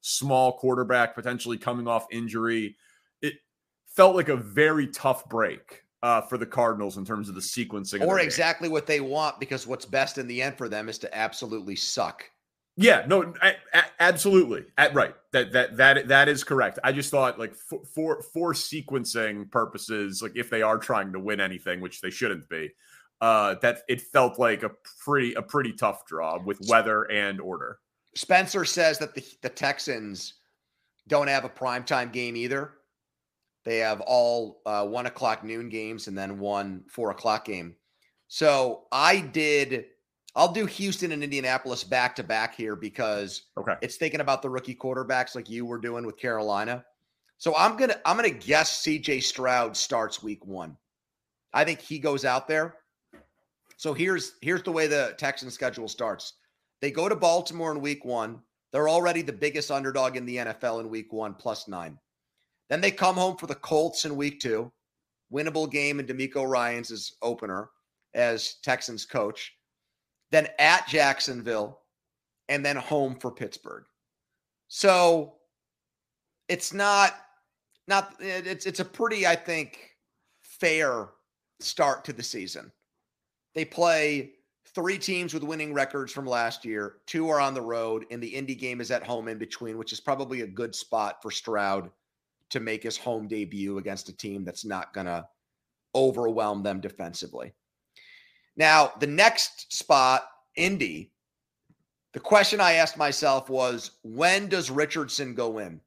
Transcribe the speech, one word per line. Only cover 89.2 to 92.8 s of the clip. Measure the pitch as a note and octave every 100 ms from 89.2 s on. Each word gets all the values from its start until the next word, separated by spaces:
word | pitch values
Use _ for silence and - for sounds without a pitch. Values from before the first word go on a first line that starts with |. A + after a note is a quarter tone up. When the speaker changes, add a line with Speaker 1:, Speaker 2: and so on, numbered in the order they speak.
| A2+
Speaker 2:
in | A2
between, | G#2+ - A#2 A2
which | G#2+
is | G#2+
probably | - C3+ B2+ B2+
a | G#2
good | F#2+ A#2 -
spot | - A2 G#2 -
for | G#2+
Stroud | - A#2 G#2 G2 G2 F2 _ _ _ _ _ _
to | C3
make | A2+ A2